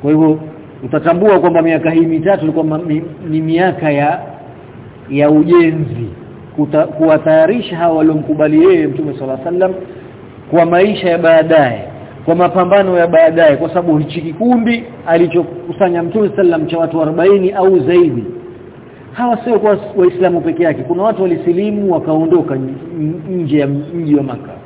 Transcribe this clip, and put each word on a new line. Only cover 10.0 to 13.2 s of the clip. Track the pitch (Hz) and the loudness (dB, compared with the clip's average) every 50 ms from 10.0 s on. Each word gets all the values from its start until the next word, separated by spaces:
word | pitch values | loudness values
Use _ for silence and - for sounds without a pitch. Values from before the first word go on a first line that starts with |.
| - - - - - - - - - - | -20 -20 -20 -20 -20 -20 -20 -20 -10 -2
kwa | - 170 170 | 2 2 2
maisha | 165 175 175 190 214 202 - 196 180 | 4 4 2 2 2 0 -2 -2 -2
ya | 170 | -2
baadaye, | 170 165 165 165 160 156 165 165 156 139 127 113 101 98 - - - - - - - - | 2 4 4 4 4 4 4 4 4 4 2 -2 -6 -10 -14 -16 -18 -20 -20 -20 -8 -2
kwa | 147 165 | -2 0
mapambano | 175 180 175 - 185 180 180 196 202 196 185 180 | 2 2 0 2 0 2 4 4 2 4 2 2
ya | 175 170 | 2 2
baadaye, | 170 170 160 | 4 4 4